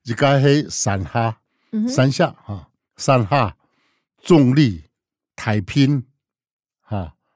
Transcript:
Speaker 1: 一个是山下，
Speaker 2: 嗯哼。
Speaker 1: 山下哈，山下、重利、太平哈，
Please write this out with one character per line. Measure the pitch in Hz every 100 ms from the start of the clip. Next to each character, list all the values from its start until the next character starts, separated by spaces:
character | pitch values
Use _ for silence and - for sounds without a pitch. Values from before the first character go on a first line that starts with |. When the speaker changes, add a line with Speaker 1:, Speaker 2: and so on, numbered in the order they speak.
Speaker 1:
一 | -
个 | 113 139 139
是 | 143 147 -
山 | - 107 98
下， | 87 117 113 110 _ _ _
Speaker 2:
嗯 | 220
哼。 | 233
Speaker 1:
山 | 254 135
下 | 131 156 - -
哈， | 98 - _ _ -
山 | - 131 104
下、 | 143 104 - _ _ _ _ _ _
重 | - 170 127 139
利、 | 135 82 - _ _ _ _ -
太 | 117 104
平 | 90 143 139 143 - _ _ _ _ _ _ _
哈， | - 101 82 - _